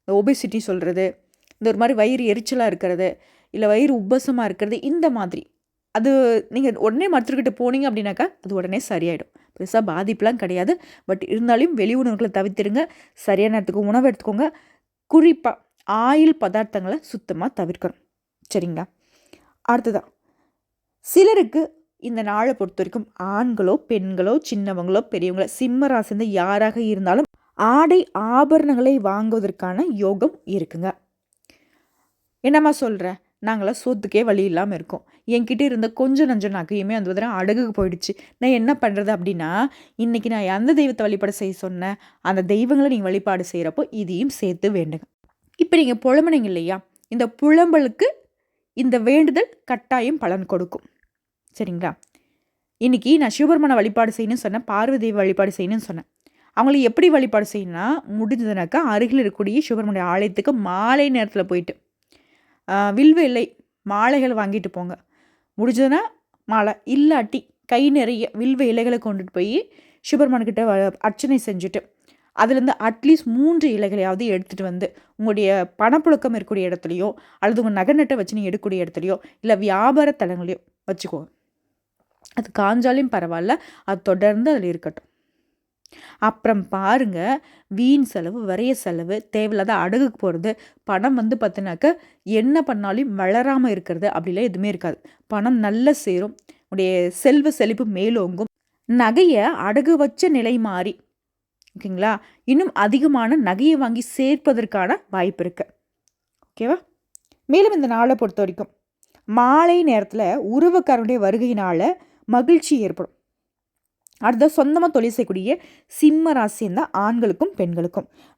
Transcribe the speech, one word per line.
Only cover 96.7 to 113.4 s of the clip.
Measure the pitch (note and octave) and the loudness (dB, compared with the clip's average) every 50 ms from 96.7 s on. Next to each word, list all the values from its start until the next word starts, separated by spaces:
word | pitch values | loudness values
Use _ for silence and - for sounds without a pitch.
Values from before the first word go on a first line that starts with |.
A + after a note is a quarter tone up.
| - F#3+ F#3+ F#3 F#3 F3+ F3 F3 | -4 -2 -2 0 0 0 0 -2
செல்வ | F3+ - - C4+ C4 D4 C#4+ D4+ | -2 0 2 4 4 4 4 2
செழிப்பு | D4+ - A3+ G#3+ A3+ G3+ C4 | 0 0 0 0 0 -2 -4
மேலோங்கும். | A3 G3+ F3+ F#3+ A3 A#3 A#3 F#3+ F3 F3+ F3 A3 A3 _ _ _ _ _ _ _ - | -4 -4 -2 -2 0 0 0 -2 -4 -4 -8 -10 -10 _ _ _ _ _ _ _ 0
நகையை | A#3 B3 B3 A3 A#3 D#4+ F#4+ F4 D4 G#3+ G3+ | 2 4 4 4 6 6 6 6 6 4 2
அடகு | C#4 E4+ - E3+ G3 G#3+ C4+ C4 D4 E4+ | 0 0 -2 -2 0 0 2 2 4 4
வச்ச | C#4+ C#4+ C#4+ C#4+ - E4+ F4+ | 4 2 0 0 0 0 2
நிலை | D#4 C4 A3+ A3+ B3 A#3+ | 2 2 2 0 0 0
மாறி, | A3 G#3+ F#3+ F3+ F3+ G3+ F#3+ - _ _ _ _ _ _ _ _ _ _ _ _ _ _ - F#3+ | -2 -2 -4 -4 -4 -6 -8 -12 _ _ _ _ _ _ _ _ _ _ _ _ _ _ -20 -14
ஓகேங்களா, | - G3+ F#3 F3+ G3 A3 G#3+ G3+ - _ _ _ - | -12 -10 -6 -2 0 0 0 -2 -6 _ _ _ -2
இன்னும் | - C4+ D4 F#4+ E4+ - | 0 2 2 2 0 0
அதிகமான | - G3+ G#3 G#3 C4+ C#4 D#4 C#4+ B3+ A3+ A3+ C#4 D#4+ A#3+ F#3 F#3 | 0 0 0 0 0 0 0 0 2 0 0 0 0 2 0 0
நகையை | F#3+ C4 D#4 D#4+ | 0 2 2 2
வாங்கி | C#4 C4+ A#3 A#3 A#3 A#3+ - - | 2 0 -2 -4 -4 -6 -8 -4
சேர்ப்பதற்கான | - C4+ C4 D4 C#4+ - - B3+ A3 A3+ - - G3+ F#3 F#3 F4 G4+ _ - | -2 0 0 0 0 0 0 0 0 0 -4 -2 -2 -2 -2 -2 -4 _ -6
வாய்ப்பு | F#3+ F#3+ F3 F#3+ F#3+ - F3 | -4 -2 -2 -2 -4 -6 -8
இருக்கு. | F3+ F3+ - - _ _ _ _ _ _ _ _ _ _ _ _ _ _ _ _ | -8 -8 -10 -12 _ _ _ _ _ _ _ _ _ _ _ _ _ _ _ _
ஓகேவா? | _ _ - A3 A#3+ D#4+ F#4 _ _ _ _ _ _ _ - _ _ _ _ _ | _ _ -6 -2 -2 -2 -4 _ _ _ _ _ _ _ -20 _ _ _ _ _
மேலும், | - C4+ F4+ G4+ A4 G#4 | 0 2 4 4 4 2
இந்த | E4 C#4 | 0 -2
நாளை | B3 A#3 A3+ A#3+ B3+ C4 | 0 0 2 2 2 2
பொறுத்த | A3 A#3+ G3+ - - | 2 0 -4 -2 -2
வரைக்கும், | G3+ F#3 F3 - G#3 - _ _ _ _ _ _ _ _ _ _ _ | -4 -4 -4 -8 -12 -12 _ _ _ _ _ _ _ _ _ _ _
மாலை | - G#3 A#3+ A#3+ B3 C4+ D4+ E4+ E4+ E4+ F4 E4+ | -2 2 2 4 6 6 6 6 6 4 4 4
நேரத்துல | D#4 A#3+ G#3+ G3+ G#3 - A3+ G#3+ F3 G3 G3 - G3 | 4 2 2 0 -2 -4 -2 -2 0 0 -2 -2 -2
உறவுக்காரனுடைய | A3+ C#4 D#4 F4 F4 F#4 - - C4+ A#3 A3+ G#3+ B3+ A#3+ | 0 4 4 4 4 4 4 4 2 2 2 0 0 0
வருகையினால | G3+ F#3+ G3 A#3 A#3+ B3 A#3+ G#3 G3 F#3 F3 E3 F#3 C#4 F#4 - _ _ _ _ _ | 0 0 0 0 0 0 -2 -2 -2 0 0 2 2 0 0 -2 _ _ _ _ _
மகிழ்ச்சி | - A3 B3 B3+ B3+ F4 D#4+ - - D4+ C4 | 0 2 2 4 6 4 4 4 2 0 0
ஏற்படும். | G#3+ F3+ E3 - F#3 - _ _ _ _ _ _ | 0 -2 -4 -6 -10 -12 _ _ _ _ _ _